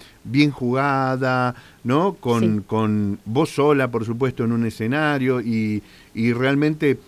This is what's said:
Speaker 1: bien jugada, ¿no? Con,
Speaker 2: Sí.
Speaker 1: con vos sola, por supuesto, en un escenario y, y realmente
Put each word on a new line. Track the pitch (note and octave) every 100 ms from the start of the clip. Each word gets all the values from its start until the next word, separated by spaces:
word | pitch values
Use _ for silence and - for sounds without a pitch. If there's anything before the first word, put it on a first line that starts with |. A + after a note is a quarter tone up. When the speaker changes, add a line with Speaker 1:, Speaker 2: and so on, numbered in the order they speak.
| - -
Speaker 1:
bien | G#2+ C3+ D3
jugada, | - B2 C3 C#3+ C3+ C3 C3 C3 B2+ B2 - - -
¿no? | A#2 D3 F#3+
Con, | - B2 A#2 A2 G#2
Speaker 2:
Sí. | G2
Speaker 1:
con | A2 G#2+ G#2+ G2+ G2+
vos | G#2 B2+ D#3+
sola, | - D3 C#3 B2+
por | A#2+
supuesto, | A2+ A#2 C3 B2
en | A#2
un | A#2 A2+
escenario | A2 A2 D3 D3+ C#3+ C3 B2+
y, | A2+ A2 G#2+ G#2 - - -
y | - A#2
realmente | A#2+ C3 C#3 D3+ D#3 D3 -